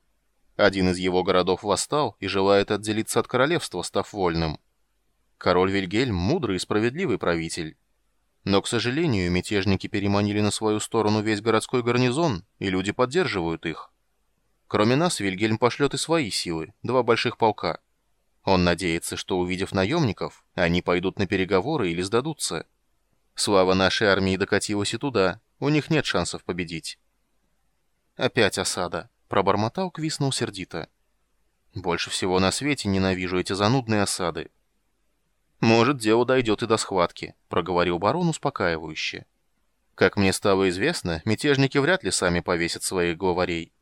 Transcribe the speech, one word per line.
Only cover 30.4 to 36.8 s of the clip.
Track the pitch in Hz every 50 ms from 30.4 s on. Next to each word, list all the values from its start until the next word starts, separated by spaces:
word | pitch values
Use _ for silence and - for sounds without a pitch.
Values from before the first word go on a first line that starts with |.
| 120 110 101 95 87 - - 82 - - _ _ _ _ _ _ _ _ _ _ _ _ _ _ _ _ -
«Больше | 101 - 90 85 85 - -
всего | - - 110 92 90 92
на | 95 95
свете | - - 135 147 143 - - 104
ненавижу | 95 95 95 95 92 90 92 90 92 92
эти | 90 - 101
занудные | 95 101 104 127 139 120 110 110 104
осады». | 101 - - - 92 82 80 82 71 - _ _ _ _ _ _ _ _ _ _ _ _ _ _ _ _ _ _ _ _ _ _
«Может, | - 113 113 117 117 135 147 127
дело | 110 107 110 117 123
дойдет | 120 131 131 123 110 104 - 123
и |
до | 110 113
схватки», — | 104